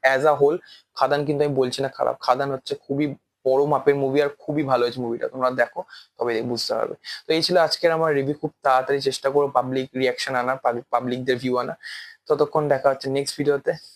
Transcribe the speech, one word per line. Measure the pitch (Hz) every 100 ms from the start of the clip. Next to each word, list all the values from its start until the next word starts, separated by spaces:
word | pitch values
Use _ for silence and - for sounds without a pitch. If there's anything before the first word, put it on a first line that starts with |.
| 135 135
as | 151
a | 143
whole | 143 170 - - _ -
খাদান | 135 143 147
কিন্তু | 143 147
আমি | 135
বলছি | 127 123 135
না | -
খারাপ, | 127 123 -
খাদান | 127 139 131
হচ্ছে | - - _
খুবই | 139 147 - _ _ 131
বড় | 131 143
মাপের | 139 139 143
মুভি | 139 139 143
আর | -
খুবই | - 147 139
ভালো | 127 120
হয়েছে | 120 120
মুভিটা, | 120 131
তোমরা | 131 127 127
দেখো | 117 - 185 - - _
তবে | 120 113 123
বুঝতে | 120 - 113
পারবে। | 113 - - - -
তো | 160
এই | 165
ছিল | 180
আজকের | 160 - 170 160
আমার | 160 143
রিভিউ, | 135 147
খুব | 151 _ 139
তাড়াতাড়ি | 131 131 139 139
চেষ্টা | - 139 143
করো | 143 127
পাবলিক | 127 131 131 127
রিয়াকশন | 127 123 - 127
আনা, | 123 131
পাবলিক, | 127 120 -
পাবলিকদের | 120 123 123 127 127
ভিউ | 127 123
আনা। | 120 165 - - - - _
ততক্ষণ | 151 147 156 147
দেখা | 135 139
হচ্ছে | 135 135 139
নেক্সট | 143 -
ভিডিওতে | 143 143 147 160 -